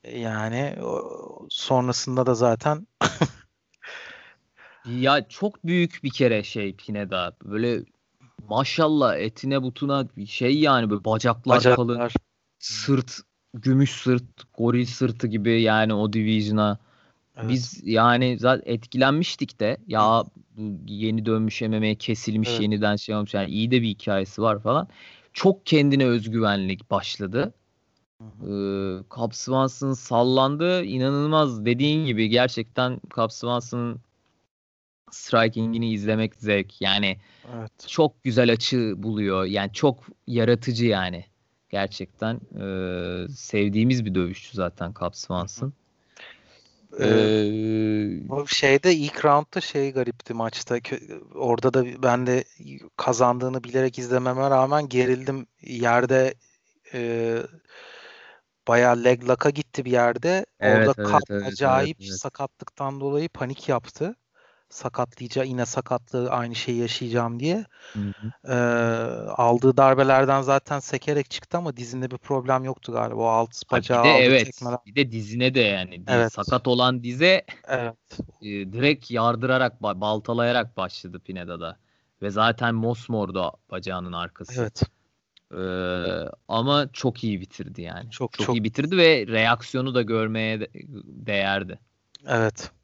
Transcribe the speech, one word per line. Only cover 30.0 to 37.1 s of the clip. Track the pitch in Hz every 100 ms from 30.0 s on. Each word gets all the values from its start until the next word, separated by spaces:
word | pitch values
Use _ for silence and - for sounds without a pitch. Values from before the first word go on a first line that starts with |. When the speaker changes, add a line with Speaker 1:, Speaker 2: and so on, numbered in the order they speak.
| - 120 127 131 131 147 175 180
Speaker 2:
İnanılmaz. | 196 131 131 143 151 156 147 113
Dediğin | 107 123 147 156
gibi | 151 110 110
gerçekten | 117 127 117 113 - 127 127 -
Cub | - 113
Swanson'ın | - 120 123 120 123 120 117 _ _ _ _ _ _ _ _ _ _ _
striking'ini | - - 117 113 113 113 113 117
izlemek | 107 104 110 110
zevk. | _ 107 101 98 -
Yani | 98 101 98